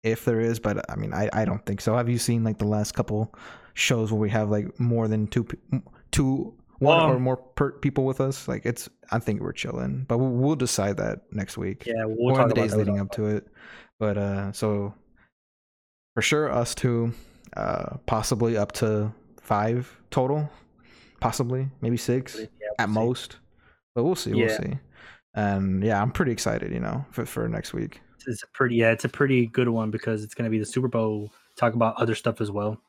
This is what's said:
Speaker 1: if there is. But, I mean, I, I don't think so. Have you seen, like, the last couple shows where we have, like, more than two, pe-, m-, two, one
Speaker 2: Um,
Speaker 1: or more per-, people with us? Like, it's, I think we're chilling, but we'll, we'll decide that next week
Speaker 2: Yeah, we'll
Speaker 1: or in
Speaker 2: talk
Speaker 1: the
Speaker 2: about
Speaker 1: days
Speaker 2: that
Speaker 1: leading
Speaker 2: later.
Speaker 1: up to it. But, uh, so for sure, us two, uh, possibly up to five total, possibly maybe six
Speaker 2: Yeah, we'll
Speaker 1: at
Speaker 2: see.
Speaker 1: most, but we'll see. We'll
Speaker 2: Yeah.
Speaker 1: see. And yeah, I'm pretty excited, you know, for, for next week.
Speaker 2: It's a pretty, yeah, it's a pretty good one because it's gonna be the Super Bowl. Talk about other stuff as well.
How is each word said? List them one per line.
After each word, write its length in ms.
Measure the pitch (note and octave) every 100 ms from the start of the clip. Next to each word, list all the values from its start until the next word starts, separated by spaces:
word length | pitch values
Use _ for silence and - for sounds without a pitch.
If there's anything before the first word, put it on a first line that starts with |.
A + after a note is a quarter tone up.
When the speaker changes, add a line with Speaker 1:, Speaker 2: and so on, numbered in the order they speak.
Speaker 1:
if 220 | A2+ A2 -
there 140 | A2+
is. 180 | A#2 A2+
But, 280 | G#2+ G2+ -
I 60 | -
mean, 180 | G#2
I, 160 | - G#2+
I 120 | - A2
don't 180 | A#2
think 160 | - G2+
so. 160 | - A2+
Have 120 | A#2+
you 80 | A#2+
seen, 260 | - A#2
like, 140 | A2+ G#2+
the 80 | G#2
last 260 | G#2+ G#2
couple 420 | - - G#2+ A2 - - - -
shows 400 | - - A#2+ A2
where 80 | A2
we 80 | G#2+
have, 200 | A2 G#2+
like, 280 | G#2+ G#2 -
more 300 | A#2+ A#2 A2
than 180 | A2 G#2+
two, 180 | -
pe-, 120 | A#2 - -
m-, 100 | C3 - - -
two, 420 | - C3+ C3+ - - _ -
one 200 | C3+ E3
Speaker 2:
Um, 100 | D#3+
Speaker 1:
or 60 | B2+
more 160 | B2+ B2+
per-, 340 | - - C#3
people 320 | - C#3+ C#3
with 160 | C3 C3
us? 260 | C3+ C3+ -
Like, 180 | A2+ -
it's, 240 | A#2+ - _ -
I 80 | A#2
think 200 | A2+ G#2
we're 120 | F2
chilling, 520 | - - - B1 C3 C3
but 120 | A#2
we'll, 140 | C3
we'll 240 | B2 C#3 D#3
decide 420 | B2+ - G2+ G2+
that 220 | G2+ - _
next 240 | G#2+ F#2+ -
week 280 | F#2+ G2 -
Speaker 2:
Yeah, 180 | A2+
we'll 220 | A2 A2 B2
Speaker 1:
or 60 |
in 40 | C3
Speaker 2:
talk 120 | A#2+
Speaker 1:
the 40 |
Speaker 2:
about 20 | A2
Speaker 1:
days 80 | A2
Speaker 2:
that 60 | G#2
Speaker 1:
leading 160 | G2+
Speaker 2:
later. 100 | G2+
Speaker 1:
up 80 | G2
to 140 | - G#2+
it. 180 | G#2+ - - - - - _
But, 200 | G#2+ G2+
uh, 340 | G2+ G2 G2
so 400 | G#2 A2 G#2 G2+ - _ _ _ _ _ _ _ _ _ _ _
for 60 | -
sure, 300 | - D3+ D3+
us 220 | B2+ A#2
two, 380 | - B2+ A#2 A#2 A#2+ - - - -
uh, 400 | G#1 - - -
possibly 540 | - A2+ A2 A2+ A#2 A2+
up 140 | G#2
to 420 | - A2+ G#2+ G#2+ - - -
five 560 | - G#2 G#2+ A#2+ B2 - -
total, 400 | - B2+ D3 D3+ - - _ - - - -
possibly 480 | A#2 - B2 B2+ C3+ C3
maybe 160 | A#2 A#2+
six 380 | - B2 C3+
Speaker 2:
Yeah, 120 | - A2 _
we'll 140 | G#2+ G#2+
Speaker 1:
at 80 | A2
Speaker 2:
see. 40 |
Speaker 1:
most, 420 | G#2+ A#2 B2+ - - _ _ _ _ _
but 100 | -
we'll 100 | C3+ F3+
see. 140 | -
We'll 80 | G#2+ A2+
Speaker 2:
Yeah. 60 | G#2+
Speaker 1:
see. 200 | - C3+ - - - - _ -
And 460 | G#2 G2 G2 F#2+
yeah, 180 | G#2 G2+
I'm 120 | A2
pretty 180 | - D#3
excited, 400 | A2 - A1 -
you 60 | A#1
know, 240 | A1 B2 C#3
for, 140 | - A#2
for 220 | - A2+
next 240 | E3 -
week. 280 | E3+ D#3 - - _ -
Speaker 2:
It's 160 | A2+
a 40 | -
pretty, 220 | - B2+ A#2
yeah, 140 | A2+
it's 120 | A2+
a 40 | A#2+
pretty 380 | - C#3 C3 A#2
good 200 | A#2 B2
one 220 | A2+ A2
because 320 | G#2+ - A2
it's 80 | G#2+
gonna 160 | - A2+
be 100 | A2
the 40 |
Super 220 | G#2 - B2+
Bowl. 420 | A#2 A2 G#2+ G#2 _ _ -
Talk 180 | A#2+
about 220 | A#2 A2+ A2+
other 180 | A#2
stuff 260 | A2 - A2+
as 100 | G#2+
well. 280 | G2+ G#2 A2